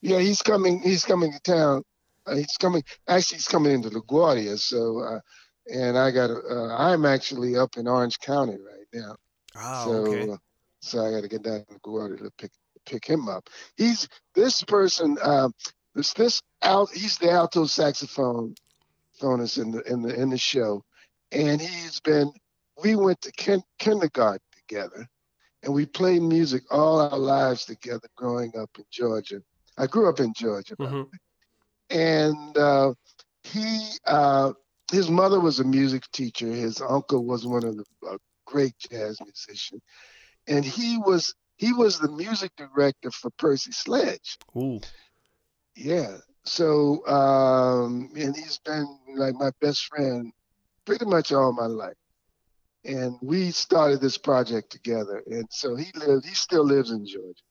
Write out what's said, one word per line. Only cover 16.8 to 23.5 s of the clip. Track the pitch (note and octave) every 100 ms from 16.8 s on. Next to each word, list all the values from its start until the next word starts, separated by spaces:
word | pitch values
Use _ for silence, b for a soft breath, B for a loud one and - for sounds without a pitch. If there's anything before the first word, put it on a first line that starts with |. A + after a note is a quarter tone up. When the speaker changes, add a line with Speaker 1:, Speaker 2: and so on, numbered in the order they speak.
| G3+
Speaker 1:
he's | E3+ G#3 -
the | E3+
alto | F3 E3+ F3 D#3
saxophone, | - D3+ C#3 C#3 - C3 A#2+ A2+ - _ _ _ _ _
phonist | _ C#3 B2+ A#2 -
in | A2+
the, | A2+
in | - B2
the, | A#2 A#2+
in | C3
the | B2+
show. | - C#3 A2 G2+ - b b _ _
And | C#3+ D3 D3
he's | E3 F3 E3+ D#3+
been, | D#3 D3+ C#3+ - _ _ _ -
we | F3+ A3
went | F#3+ F3+
to | -
kin-, | - -